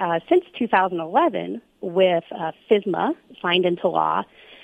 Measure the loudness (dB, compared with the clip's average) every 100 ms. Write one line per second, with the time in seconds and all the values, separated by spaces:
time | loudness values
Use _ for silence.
0 | -2 -2 0 0 0 -4 0 2 2 -2
1 | -2 0 0 0 -6 -8 -14 _ -4 2
2 | 2 2 -2 -8 -8 -10 0 0 0 -2
3 | -2 -4 _ -8 -2 0 2 0 0 0
4 | 0 -2 -6 -14 -20 -20